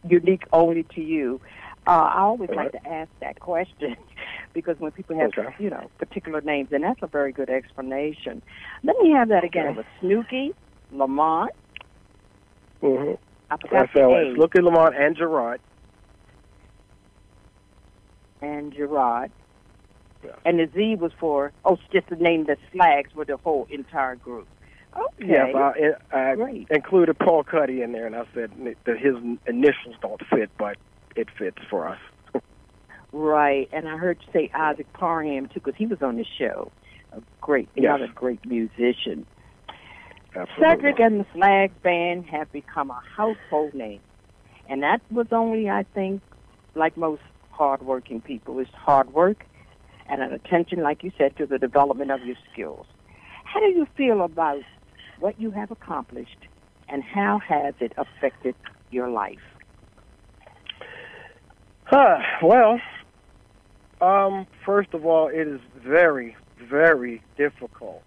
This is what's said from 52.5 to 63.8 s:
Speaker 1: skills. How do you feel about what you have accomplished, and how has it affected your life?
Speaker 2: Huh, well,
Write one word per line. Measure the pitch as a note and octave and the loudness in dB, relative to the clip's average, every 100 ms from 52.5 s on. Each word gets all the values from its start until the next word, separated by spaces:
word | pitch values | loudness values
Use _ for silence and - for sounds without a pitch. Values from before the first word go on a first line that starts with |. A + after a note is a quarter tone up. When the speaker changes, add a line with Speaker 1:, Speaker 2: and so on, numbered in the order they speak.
Speaker 1:
skills. | - E2 - - _ _ - - - | -12 -12 -12 -20 _ _ -20 -20 -20
How | - G#4 | -8 0
do | G#4+ | 2
you | F4+ C#4+ - | 2 -2 0
feel | C4+ G#3+ | 0 2
about | F3 E3 D#3+ C#3+ C3 _ _ - - - | 0 0 -2 -2 -10 _ _ -20 -20 -6
what | F#3+ G#3+ | -6 -4
you | A3 | -8
have | G3+ G#3 | -8 -10
accomplished, | A3+ - D3+ - B2 B2 - - _ _ _ - | -14 -10 -10 -10 -16 -16 -20 -20 _ _ _ -12
and | C#3 | -10
how | C3 G3+ G3+ G#3 | -6 -2 0 -2
has | - D3+ C#3+ C#3 | -2 -2 -2 -6
it | A#2 - | -8 -8
affected | A#2 - C#3 - C3 B2 - - _ | -10 -4 -6 -4 -8 -8 -18 -20 _
your | B2+ B2 | -8 -6
life? | A#2 F#2+ - - _ - - _ _ _ _ _ _ - _ - - - - - - - - _ _ _ _ - | -6 -6 -10 -20 _ -20 -20 _ _ _ _ _ _ -20 _ -20 -18 -18 -20 -20 -20 -20 -20 _ _ _ _ 2
Speaker 2:
Huh, | C4+ B3+ F3 - - | 6 6 4 0 0
well, | E3 A#3+ A3 A#3+ - - - _ _ _ _ _ _ _ | 4 6 6 4 -4 -20 -20 _ _ _ _ _ _ _